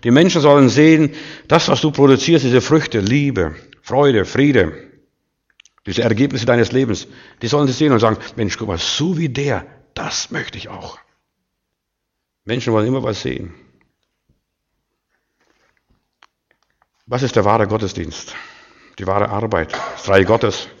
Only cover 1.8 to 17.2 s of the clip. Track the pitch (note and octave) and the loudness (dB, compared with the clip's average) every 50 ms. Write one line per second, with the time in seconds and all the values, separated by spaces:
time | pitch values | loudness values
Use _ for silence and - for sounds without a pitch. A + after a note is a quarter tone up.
1.8 | - - - - C#3 C#3 C3+ B2+ - - E3+ D#3+ C3 C3 B2 B2+ A#2 - D3 D#3 | 0 -2 2 4 6 6 6 4 4 2 2 2 2 4 2 2 2 4 2 0
2.8 | C#3+ - - A2+ G2 G2+ A#2+ D3 C#3+ C#3 B2+ G2+ F2 D2+ D2 - - _ - _ | 0 0 -4 -2 0 0 0 0 0 0 -2 -2 -4 -4 -6 -12 -20 _ -20 _
3.8 | _ - A#2 C3 D3 C#3+ B2+ G#2+ F#2 - - - C#3 D3 C#3 A#2+ F#2 D#2+ D#2+ - | _ -4 0 2 2 4 2 2 0 -2 0 2 2 4 4 4 2 2 -2 -10
4.8 | - - _ _ _ _ _ _ _ _ _ _ _ _ _ _ _ _ _ _ | -20 -20 _ _ _ _ _ _ _ _ _ _ _ _ _ _ _ _ _ _
5.8 | _ - F#2 - A#2 A#2 A2 G#2+ C3+ C#3+ C#3+ A#2 A2 A#2+ A#2+ A#2+ A2+ - - B2+ | _ -8 -4 -4 -2 -2 0 0 0 -2 -2 -4 -2 0 2 2 2 0 0 -2
6.8 | C3+ C3+ G#2 - - - - - - - - _ - A#2 C#3 D3 D3 C3+ B2 A#2+ | -2 -2 -4 -8 -8 -16 -20 -20 -20 -20 -20 _ -6 -2 -2 0 0 0 0 0
7.8 | D3+ D3+ C3 A2+ A2+ A2+ A2 G#2 - - - - A2+ G2 - - A2+ G#2 F#2+ D#2+ | 0 2 2 4 2 2 0 0 -6 -14 -8 -6 -6 -6 -4 -6 -6 -6 -6 -6
8.8 | - - - - C#3+ F3 F#3+ D#3 E3+ D3+ A#2+ B2+ C#3+ C#3+ B2 F#2 - - - _ | -6 -6 -4 -4 -2 -2 -2 -2 -4 -4 -4 -4 -4 -4 -4 -4 -6 -12 -20 _
9.8 | _ _ _ - F2 E2 - - - - - - G#2+ - - A2 - G#2 - F2+ | _ _ _ -12 -10 -8 -8 -8 -10 -8 -8 -10 -10 -10 -14 -16 -16 -16 -16 -16
10.8 | - - - - _ _ _ _ _ _ _ _ _ _ _ _ _ _ _ _ | -16 -18 -18 -20 _ _ _ _ _ _ _ _ _ _ _ _ _ _ _ _
11.8 | _ _ _ _ _ _ _ _ _ _ _ _ _ G#2 A2+ B2+ A#2 B2+ A2+ A2 | _ _ _ _ _ _ _ _ _ _ _ _ _ -6 -6 -4 -2 0 0 0
12.8 | G#2 A#2 C3 C3+ A#2+ - G#2+ - - C2 B1+ - - E2+ E2 - _ _ _ _ | 0 0 -2 -2 -2 -4 -6 -6 -8 -8 -8 -8 -12 -14 -18 -20 _ _ _ _
13.8 | _ _ _ _ _ _ _ _ _ _ _ _ _ _ _ _ _ _ _ _ | _ _ _ _ _ _ _ _ _ _ _ _ _ _ _ _ _ _ _ _
14.8 | _ _ _ _ _ _ _ _ _ _ _ _ _ _ _ _ _ _ _ _ | _ _ _ _ _ _ _ _ _ _ _ _ _ _ _ _ _ _ _ _
15.8 | _ _ _ _ _ _ _ _ _ _ _ _ _ _ _ _ _ _ _ _ | _ _ _ _ _ _ _ _ _ _ _ _ _ _ _ _ _ _ _ _
16.8 | _ _ _ _ _ - A#2+ B2 | _ _ _ _ _ -6 -4 -2